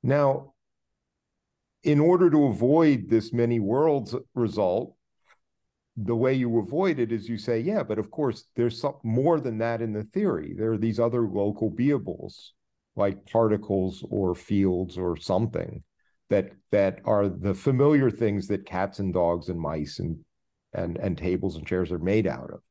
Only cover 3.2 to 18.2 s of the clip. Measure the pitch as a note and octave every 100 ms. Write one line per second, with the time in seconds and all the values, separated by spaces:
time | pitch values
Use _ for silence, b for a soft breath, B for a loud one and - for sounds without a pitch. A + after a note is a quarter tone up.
3.2 | A2 A#2+ A#2 A#2+ G2 B2 D#3+ C#3+ G2 A#2+
4.2 | - - A2+ G2+ F#2+ F#2 - _ _ _
5.2 | b b _ _ _ _ _ - G2+ A#2
6.2 | B2+ C3+ A#2+ A#2 F#2+ D3 F#3+ D3+ A#2 A2+
7.2 | G#2+ A2+ - A#2 C3+ G#3+ A#2+ G#2+ G#2 -
8.2 | C#3+ - - - A#2+ A#2 C#3+ - A#2 A2+
9.2 | C#3+ E3 C3 A2 A2+ A2+ A2+ G#2+ G#2+ -
10.2 | G3+ F#2+ D2+ F2 A2 A2 A2 G#2+ A#2+ B2
11.2 | A2+ F#2+ G2+ G#2 A2 - C3 C#3+ - E2+
12.2 | - - - _ _ _ _ - G2+ F#2+
13.2 | - A2+ A2+ G#2 G#2 G2 F#2 F#2 - G#2
14.2 | F#2 F2 - G#2 G2 F2+ F#2 F2+ F2+ D#2+
15.2 | - F#2 F2+ E2+ E2+ - - _ _ _
16.2 | _ G2+ F#2+ - _ G#2+ G2 F#2 - G#2+
17.2 | G2+ G2 F#2 F#2+ - C3 C#3+ D3+ C3+ G#2+